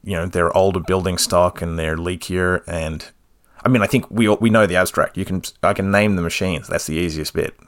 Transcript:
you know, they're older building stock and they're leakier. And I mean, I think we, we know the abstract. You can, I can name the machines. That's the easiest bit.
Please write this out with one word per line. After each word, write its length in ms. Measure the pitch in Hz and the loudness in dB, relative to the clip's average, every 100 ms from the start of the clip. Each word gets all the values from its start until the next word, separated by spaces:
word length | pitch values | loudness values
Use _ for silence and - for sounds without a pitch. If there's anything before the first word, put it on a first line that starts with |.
you 100 | 98 | -6
know, 120 | 98 90 | -4 -2
they're 300 | 90 85 - | 0 2 4
older 240 | 95 95 | 2 0
building 380 | 82 92 92 87 | -2 -2 0 -2
stock 420 | - 87 87 - | 0 2 2 0
and 180 | 85 82 | -6 -4
they're 180 | 80 80 | -4 -4
leakier. 680 | 87 90 - 90 90 90 - | -4 -6 -4 -2 0 0 -2
And 380 | 85 78 80 - _ _ _ _ - | -6 -6 -8 -12 _ _ _ _ -4
I 40 | - | 0
mean, 140 | 127 | 2
I 40 | 101 | 2
think 200 | 131 - | 0 0
we, 180 | 110 107 | 0 2
we 220 | 104 113 | 4 4
know 160 | 110 101 | 4 4
the 100 | 90 | 4
abstract. 400 | 92 - 82 - | 2 0 -2 -2
You 80 | |
can, 180 | 95 92 - - | -4 -4 -6 -2
I 120 | 90 | -2
can 160 | 101 98 | 0 2
name 260 | 101 104 95 | 2 2 2
the 60 | |
machines. 460 | 85 - 92 78 - | -2 -2 -2 -4 -4
That's 180 | - - | -6 -4
the 80 | |
easiest 400 | 78 87 78 76 | -2 -2 -4 -6
bit. 200 | - 78 - | -4 -6 -8